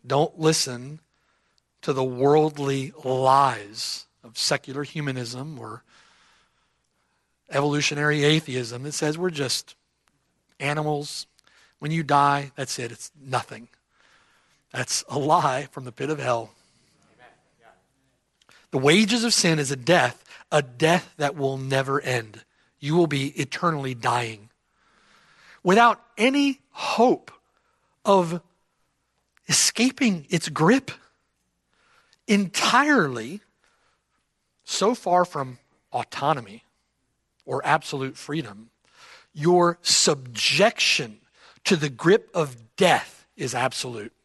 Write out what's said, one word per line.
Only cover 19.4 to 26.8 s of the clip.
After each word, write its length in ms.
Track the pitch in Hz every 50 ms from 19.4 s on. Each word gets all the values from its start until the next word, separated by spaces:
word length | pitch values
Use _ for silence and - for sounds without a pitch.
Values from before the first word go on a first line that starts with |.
| - 175 160 151
is 120 | 143 127
a 60 | 143
death, 480 | 131 117 135 175 170 127 123 - _ _ _ - - - _
a 100 | 170 151
death 520 | 139 127 123 123 160 156 175 175 - - _
that 220 | - 147 143 139
will 200 | 151 139 135 135
never 440 | 135 135 135 135 135 135 135 135 139
end. 420 | - 131 123 120 113 110 101 - - _ _ _ _ _ _
You 180 | _ 147 143 156
will 120 | 175 170
be 200 | 156 143 139 135 139
eternally 680 | - - 143 - - - 175 175 160 143 135 131 127
dying 540 | 117 113 123 120 123 120 113 110 104 107 117 _ _ _ _ _ _ _ _ _ _ _ _ _ _ _ _ _ _ _ - - _ -
without 400 | 175 185 226 233 233 202 - _ _ _ -
any 400 | 214 262 269 285 285 285 262 _ _ _
hope 640 | _ -